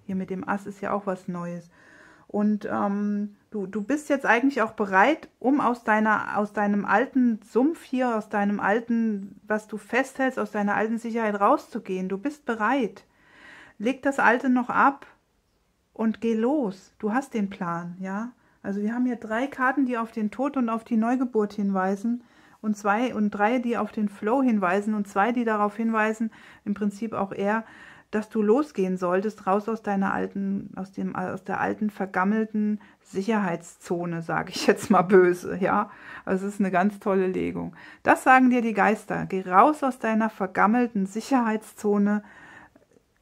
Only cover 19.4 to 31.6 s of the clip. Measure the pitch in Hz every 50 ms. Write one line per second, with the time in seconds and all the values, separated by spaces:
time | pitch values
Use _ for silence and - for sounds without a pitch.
19.4 | 269 277 - - 254 254 269 285 269 247 247 226 226 226 - 226 214 208 - -
20.4 | 262 285 285 269 240 226 226 220 226 - 240 220 220 233 262 254 269 247 - 220
21.4 | 208 208 - - 202 196 196 190 185 190 202 196 202 233 240 240 - _ _ _
22.4 | - _ - _ - 214 208 - - 202 202 220 254 240 - 214 214 208 208 202
23.4 | 208 220 247 262 240 233 233 202 214 208 - 220 214 196 202 - 208 208 240 277
24.4 | 262 254 220 208 190 175 185 202 202 220 214 208 202 - - 196 196 233 240 247
25.4 | 233 226 214 208 208 208 208 - 226 226 226 220 214 220 220 - 233 220 - -
26.4 | - - - - _ 208 202 - 214 208 202 - 226 220 220 - 196 190 - -
27.4 | 196 202 214 226 220 - - - - - - - - _ - 208 208 - - 226
28.4 | 208 208 220 277 302 294 - - 190 185 185 180 185 175 180 190 196 214 208 -
29.4 | - 190 190 214 208 226 226 214 - 208 202 196 196 190 - - 190 190 - 196
30.4 | 196 196 196 196 - 202 - 190 190 190 - 196 190 185 - - 185 - - -
31.4 | - - 185 -